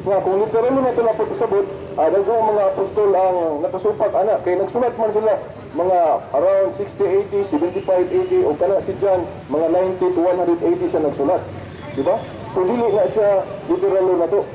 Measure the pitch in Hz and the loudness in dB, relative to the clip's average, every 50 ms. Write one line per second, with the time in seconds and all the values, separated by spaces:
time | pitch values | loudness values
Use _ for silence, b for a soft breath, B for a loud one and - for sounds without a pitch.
0 | 160 185 196 185 175 185 190 196 214 220 214 226 233 247 269 269 262 254 - 233 | 0 0 0 2 2 2 2 2 0 2 0 0 2 2 2 2 0 0 0 2
1 | 233 226 214 220 214 - - - 240 - 190 202 196 - - - - - - - | 0 0 0 0 -2 -4 -2 -2 -2 0 2 0 0 -2 -6 -12 -12 -8 -2 0
2 | 156 160 170 202 190 196 233 226 220 220 208 208 196 190 190 202 196 180 - 214 | 2 2 2 2 2 2 2 2 2 2 2 2 2 0 0 0 -4 -2 0 0
3 | 208 202 185 185 190 185 180 180 170 160 151 147 165 180 180 185 - 208 214 - | 2 4 4 4 2 2 2 0 0 -2 -2 -2 -4 -4 -4 -2 -2 -2 0 0
4 | 220 196 - 170 190 220 202 - - 180 180 185 196 190 - 240 254 240 233 233 | -2 0 0 0 2 2 0 0 0 -2 0 0 -2 -2 -2 -2 -2 -2 0 -2
5 | 226 214 208 214 220 214 196 - - - - - - - - 151 175 185 185 175 | -2 0 0 0 2 2 0 0 -4 -10 -16 -16 -18 -10 -4 -2 0 2 4 4
6 | 170 156 - - - - - 143 165 190 196 196 196 190 - - 202 - - - | 4 2 2 0 -2 -2 -2 2 2 4 4 2 2 0 -2 -6 -8 -8 -2 -2
7 | 202 180 185 196 202 202 202 202 202 196 - - 165 180 180 196 - - 190 180 | 0 2 2 0 0 0 -2 -2 -2 0 0 0 0 -2 -2 -4 -2 0 2 2
8 | 180 180 175 185 185 185 185 180 - 139 151 147 175 185 196 180 - - 180 139 | 2 2 0 0 0 2 2 2 2 2 0 0 0 2 2 0 0 -4 -4 -2
9 | 196 202 190 180 165 147 - - - - 131 156 165 160 170 180 190 185 185 185 | 0 2 2 0 0 -6 -10 -14 -8 -4 -2 0 0 2 2 2 2 0 0 0
10 | 180 180 180 175 170 180 180 180 175 170 170 170 - 170 175 180 180 160 - 160 | 0 0 2 2 2 2 2 2 2 0 0 2 2 0 0 0 0 -2 0 0
11 | 156 143 - - - - 185 - - - - - - - - - - - - 131 | 0 0 0 0 0 0 0 0 -2 -8 -12 -14 -14 -14 -16 -14 -14 -10 -6 -2
12 | - - - 226 - - - - - - - 392 180 180 240 240 233 226 196 214 | 0 0 0 0 -4 -10 -14 -14 -12 -6 -2 0 0 0 0 2 0 2 2 2
13 | 185 175 - 214 208 202 202 190 - - - - - - 170 180 190 196 185 190 | 0 2 2 2 2 4 2 2 0 -4 -10 -12 -2 -2 -2 0 2 2 2 2
14 | 180 185 180 170 170 - 202 202 - - | 2 2 2 2 0 2 0 0 -2 -2